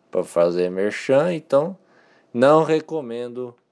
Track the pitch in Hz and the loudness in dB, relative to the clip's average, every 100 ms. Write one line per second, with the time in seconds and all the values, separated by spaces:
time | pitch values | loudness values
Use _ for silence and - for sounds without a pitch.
0 | _ - 85 - 85 87 90 92 104 - | _ -6 -2 2 2 2 -2 -2 -4 -4
1 | - 135 170 170 - 135 165 190 _ _ | 0 2 2 -2 0 0 0 -6 _ _
2 | _ _ _ 120 135 156 156 160 156 160 | _ _ _ 2 4 6 4 0 -2 -8
3 | 123 117 123 120 123 120 _ | -8 -10 -10 -10 -12 -14 _